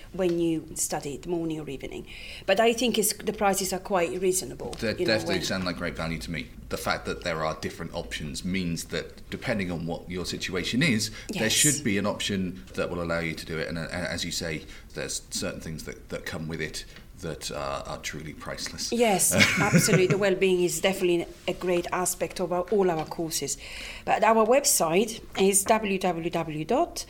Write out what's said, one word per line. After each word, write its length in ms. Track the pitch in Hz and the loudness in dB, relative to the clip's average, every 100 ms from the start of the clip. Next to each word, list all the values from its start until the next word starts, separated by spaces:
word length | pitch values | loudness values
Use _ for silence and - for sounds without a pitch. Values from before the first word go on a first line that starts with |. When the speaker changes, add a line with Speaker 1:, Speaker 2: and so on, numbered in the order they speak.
| - | -10
Speaker 1:
when 280 | 180 185 170 | 0 2 2
you 280 | 170 160 - | 2 0 -2
study, 420 | - - 160 143 139 | -4 -2 -2 -4 -8
the 120 | 170 | -4
morning 300 | 175 165 156 | -2 -2 -4
or 80 | 147 | -6
evening. 380 | 135 - - - - - - - | -8 -8 -10 -10 -14 -14 -4 2
But 120 | 196 | 6
I 140 | 233 | 6
think 240 | 233 247 220 | 4 2 4
it's, 160 | 208 | 2
the 180 | - 196 | 0 -4
prices 400 | 202 202 190 190 | 0 2 2 0
are 80 | 185 | -2
quite 400 | - 190 170 180 | 0 2 2 2
reasonable, 520 | 185 185 123 147 143 - | 2 2 -2 -6 -8 -2
Speaker 2:
They 140 | 110 | -2
Speaker 1:
you 120 | 104 - | 0 2
know, 80 | |
Speaker 2:
definitely 220 | 110 107 95 | 2 2 0
Speaker 1:
when 80 | |
Speaker 2:
sound 200 | 80 98 90 | 0 -2 -2
like 120 | 82 | -2
great 180 | 87 - | -4 -4
value 220 | 82 80 | -4 -4
to 140 | - | -4
me. 160 | 78 - - - | -6 -8 -12 -6
The 80 | - | -4
fact 280 | - 80 - | -2 -2 -2
that 180 | 87 | -4
there 220 | 90 80 78 | -2 -2 -2
are 100 | 78 | -2
different 320 | 92 - 82 | -6 -6 -8
options 500 | 87 85 - 76 69 | -6 -6 -6 -6 -6
means 420 | 90 95 90 80 - | -2 0 0 -2 -4
that 440 | 82 - - - | -6 -6 -12 -12
depending 420 | 98 - 110 90 | -8 -2 -2 -2
on 140 | 85 82 | -4 -4
what 240 | 82 - | -6 -6
your 160 | 90 82 | -6 -4
situation 560 | 80 - 90 85 117 | -6 -4 -4 0 2
is, 280 | 160 110 107 - - | 4 2 0 -6 -6
there 140 | - | -2
Speaker 1:
Yes. 100 | 110 | 2
Speaker 2:
should 300 | - 156 135 104 | 4 4 4 2
be 120 | 98 | 2
an 60 | 101 | 0
option 580 | - - 101 92 85 - | -2 -2 -2 -2 -6 -8
that 160 | - 87 | -4 -2
will 140 | 87 | -2
allow 160 | 85 85 | -2 0
you 140 | 82 | -2
to 120 | 80 - | -4 -6
do 140 | 80 | -4
it. 100 | - | -4
And, 80 | 82 | -4
uh, 100 | 80 | -6
as 340 | 90 85 85 82 | -4 -4 -4 -4
you 60 | |
say, 320 | 78 85 78 - - - - | -4 -4 -6 -8 -16 -12 -8
there's 260 | 67 - - | -6 -6 -8
certain 320 | - 95 78 | -6 -6 -6
things 220 | 80 78 | -8 -8
that, 260 | 76 - - | -10 -12 -10
that 160 | 85 - | -8 -6
come 220 | 87 78 | -6 -6
with 100 | 82 | -4
it 240 | 78 - - - - - | -4 -6 -12 -16 -18 -10
that 300 | 85 73 - | -8 -8 -8
are, 320 | - 69 69 71 | -6 -4 -6 -6
are 120 | 69 | -8
truly 340 | - 76 78 | -8 -8 -10
priceless. 580 | - - 71 - 78 - | -12 -10 -8 -8 -8 -4
Speaker 1:
Yes, 400 | 240 233 185 - | 2 4 4 4
Speaker 2:
<laughs> 280 | - - - | 6 6 4
Speaker 1:
absolutely. 480 | 202 175 - 165 180 | 4 6 6 6 6
The 100 | 190 | 4
well-being 460 | 202 185 190 180 | 4 4 6 6
is 180 | 175 156 | 4 2
definitely 460 | 196 190 185 175 165 - - | 0 2 2 2 0 -8 -6
a 60 | |
great 320 | 175 175 175 170 | -2 0 0 0
aspect 480 | 175 180 - 165 - | 0 0 0 -2 -2
of 120 | 175 | -2
our, 100 | 180 175 | 0 2
all 180 | 208 190 | 4 4
our 160 | 160 151 | 2 -2
courses. 540 | - 165 156 139 - - - - - - | -4 -4 -2 -4 -4 -8 -12 -12 -8 0
But 180 | - | 4
our 200 | 214 226 | 6 8
website 800 | 220 262 277 - 165 170 233 - - - | 8 6 6 4 4 4 2 -2 -6 4
is 240 | 196 196 - | 6 6 6
w 340 | 220 214 190 | 4 4 0
w 320 | 185 165 165 | 0 0 -2
w 340 | 175 160 151 156 | -2 -2 -2 0
dot 400 | 254 339 - | 2 2 -2